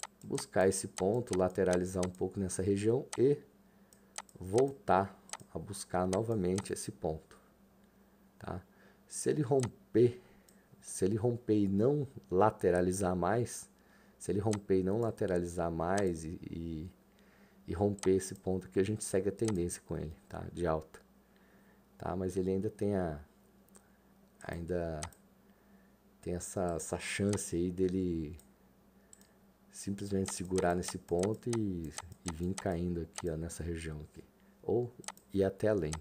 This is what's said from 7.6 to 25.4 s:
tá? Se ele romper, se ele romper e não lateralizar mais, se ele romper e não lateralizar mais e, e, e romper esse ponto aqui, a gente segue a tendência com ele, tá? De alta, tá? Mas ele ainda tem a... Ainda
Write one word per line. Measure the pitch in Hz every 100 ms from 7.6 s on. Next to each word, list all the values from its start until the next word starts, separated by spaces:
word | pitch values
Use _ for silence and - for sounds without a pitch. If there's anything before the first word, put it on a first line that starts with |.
| - _ _ _ _ _ _ -
tá? | - 90 - _ - - -
Se | - -
ele | 147
romper, | 123 139 123 - - 107 123 - - - - - _ -
se | - -
ele | 95 101
romper | 120 113 - 107
e | 101
não | 98 120 147 131 - -
lateralizar | 90 107 107 95 87 90 92 90 90
mais, | 87 113 120 - - _ - - - -
se | -
ele | 98
romper | 101 107 - 95
e |
não | 92 107
lateralizar | 117 107 101 90 87 87 85
mais | 82 82 98 98 82
e, | 80 85 -
e, | 85 82 80 90 - _ _ - - - - -
e |
romper | 90 101 101 95 95
esse | -
ponto | 98 - 92 -
aqui, | 101
a |
gente | 95 104
segue | - 98 98
a |
tendência | 98 113 95 87 - -
com | 80
ele, | 78 80 -
tá? | 85 85
De | 82 85
alta, | 78 - - - _ _ _ - - - - _ -
tá? | -
Mas | 90 92 92
ele | 92
ainda | 95 104
tem | - 101
a... | 101 85 76 - _ _ _ - - _ _ _ _ _ -
Ainda | - 85 85 87 85 78 - - _ _